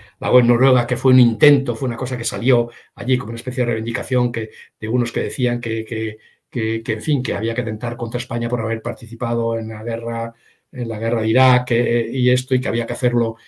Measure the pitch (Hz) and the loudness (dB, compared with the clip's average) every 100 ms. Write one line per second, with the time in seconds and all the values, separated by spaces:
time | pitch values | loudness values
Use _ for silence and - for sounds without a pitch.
0 | - - - 123 117 120 135 127 120 123 | -20 -8 2 4 6 4 6 4 2 0
1 | 131 127 120 110 147 139 131 113 127 117 | 4 6 6 6 6 6 2 -4 -4 -4
2 | 131 123 113 98 120 120 120 - _ - | -6 -6 -6 -2 2 2 2 -6 _ -12
3 | 113 127 113 113 - 127 120 113 113 113 | -2 -2 -2 -8 -8 -4 -2 -2 -4 -6
4 | - 127 123 120 107 - - - 107 123 | -2 0 0 -2 -8 -12 -20 -12 -4 -2
5 | 117 123 104 - 120 120 117 110 110 110 | -2 -2 -4 -2 -2 -2 -4 -6 -6 -6
6 | 110 107 _ _ _ 123 110 113 117 113 | -6 -8 _ _ _ -4 -4 -4 -4 -6
7 | - 143 123 101 113 113 110 110 117 120 | -2 -2 -2 -4 -4 -4 -4 -4 -6 -6
8 | 113 120 - 120 117 120 113 113 113 - | -6 -6 -6 -4 -4 -4 -4 -4 -6 -10
9 | 101 110 120 117 117 113 110 110 113 113 | -12 -8 -4 -2 -2 -2 -6 -8 -6 -6
10 | 117 117 117 - _ _ _ 131 117 107 | -6 -6 -8 -10 _ _ _ -8 -6 -4
11 | 113 117 110 123 131 123 127 117 120 120 | -2 0 2 4 6 4 2 0 2 0
12 | 117 127 123 127 - 127 127 117 117 117 | -2 0 2 2 2 0 0 -2 -4 0
13 | 123 120 113 113 | 0 2 0 -4